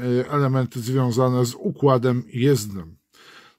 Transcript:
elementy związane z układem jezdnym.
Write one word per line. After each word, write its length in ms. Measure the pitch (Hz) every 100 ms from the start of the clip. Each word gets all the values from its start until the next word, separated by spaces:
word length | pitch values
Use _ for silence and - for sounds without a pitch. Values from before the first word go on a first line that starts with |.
| 123 123 123
elementy 500 | 143 139 131 120 127
związane 680 | 113 131 127 113 127 123 120
z 80 |
układem 680 | - 202 143 143 127 127 123 -
jezdnym. 640 | 120 135 131 104 98 82 - _ _ - - -